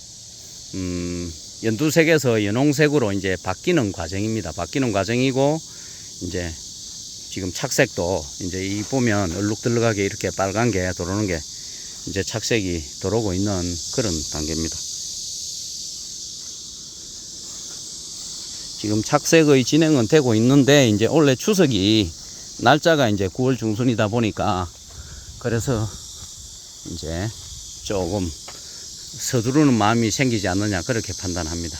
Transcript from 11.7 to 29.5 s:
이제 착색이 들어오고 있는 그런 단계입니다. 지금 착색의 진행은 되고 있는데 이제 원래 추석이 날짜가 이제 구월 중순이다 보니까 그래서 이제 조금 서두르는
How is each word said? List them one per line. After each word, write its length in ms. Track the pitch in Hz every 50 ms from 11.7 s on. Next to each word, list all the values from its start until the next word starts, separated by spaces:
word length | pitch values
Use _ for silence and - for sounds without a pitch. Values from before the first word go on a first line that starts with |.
| - - - - - - - -
이제 140 | - 98 92
착색이 600 | - - 113 - - 123 113 95 92 87 82 76 - - -
들어오고 320 | - 95 101 117 110 98 90
있는 180 | 90 101 107 101 92 87 87 87 80 - - -
그런 160 | - 120 101 85 78 76 -
단계입니다. 460 | - 78 76 78 80 78 80 76 - - - - - - - - - - - - - - - - - - - - - - - - - - - - - - - - - - - - - - - - - - - - - - - - - - - - - - - - 1077 1077 1077 1077 - - - - - - - - - - - - - - - - - - - - - -
지금 240 | - 104 107 110 104
착색의 640 | - 147 143 - - 170 165 160 147 143 131 123
진행은 420 | - - 151 165 156 156 131 113 104
되고 280 | 160 156 131 123 110
있는데 540 | 110 113 123 135 143 131 123 143 147 135 113
이제 180 | 104 98 110 -
원래 280 | 123 160 156 143 131
추석이 760 | - - - 214 185 180 135 117 92 95 104 113 110 101 82 80 - - - - - - - - -
날짜가 500 | 104 117 143 156 - 170 165 147 135 110
이제 180 | 104 95 98 92
구월 300 | - - 127 131 135 110
중순이다 500 | 113 110 107 101 123 131 117 101 110 104
보니까 580 | 107 123 117 104 87 - 87 98 98 92 90 85 - - - - - - - - - - - - - -
그래서 500 | - 120 110 117 - 143 127 107 110 104 - - - - - - - - - - - - - - - - - - - -
이제 360 | 87 80 76 76 82 85 98 113 104 - - - - - - - - - -
조금 460 | - 107 95 90 82 98 104 92 82 78 - - - - - - - - - - - - - - - - 123
서두르는 560 | - - - 120 104 123